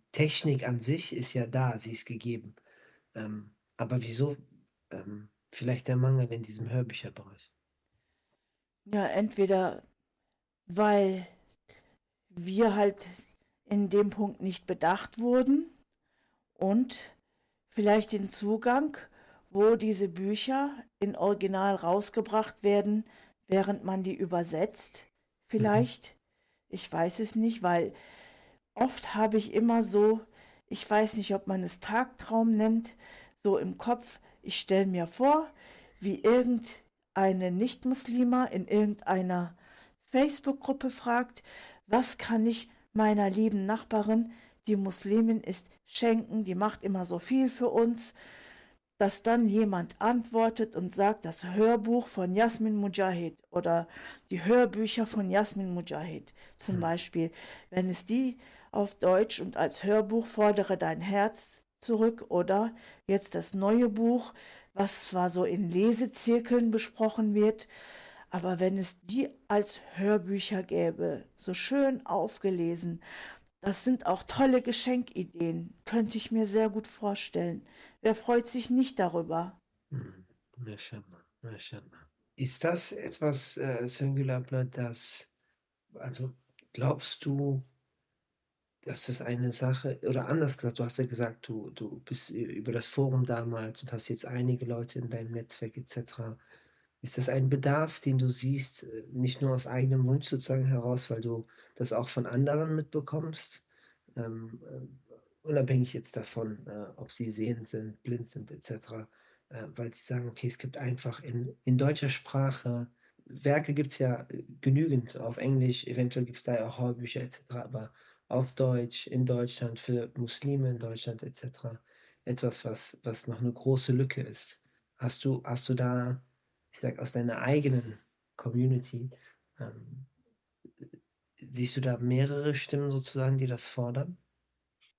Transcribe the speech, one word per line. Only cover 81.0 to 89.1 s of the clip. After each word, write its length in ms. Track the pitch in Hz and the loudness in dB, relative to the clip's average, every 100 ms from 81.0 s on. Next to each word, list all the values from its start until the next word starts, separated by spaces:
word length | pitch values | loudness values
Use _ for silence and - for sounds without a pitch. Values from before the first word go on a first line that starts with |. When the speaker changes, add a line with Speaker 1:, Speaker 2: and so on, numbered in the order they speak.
| 98 87 _ _ | -16 -20 _ _
Speaker 1:
Mashallah. 680 | 117 104 - 104 - - _ _ _ - | -16 -16 -14 -16 -18 -20 _ _ _ -8
Ist 280 | 131 - | -4 -2
das 280 | 165 175 - | 0 0 -2
etwas, 640 | 208 - - 151 135 - - | -4 -10 -2 0 0 -2 -4
äh, 300 | 135 120 123 | -4 -2 -4
Söngül 440 | - 139 139 131 | -2 -2 0 0
Abla, 340 | 127 127 131 127 | -2 -2 -2 -2
das, 680 | 123 120 117 - - - _ _ _ _ _ _ | -4 -6 -4 -4 -6 -10 _ _ _ _ _ _
also 400 | - 131 131 127 - _ _ _ | -12 -10 -6 -8 -10 _ _ _
glaubst 500 | - 131 143 - - | -4 -2 -2 -6 -8
du, 380 | - 139 143 135 131 _ _ _ _ _ _ _ _ _ _ _ | -4 -2 0 -2 -4 _ _ _ _ _ _ _ _ _ _ _
dass 240 | - 107 | -10 -8
das 160 | - | -6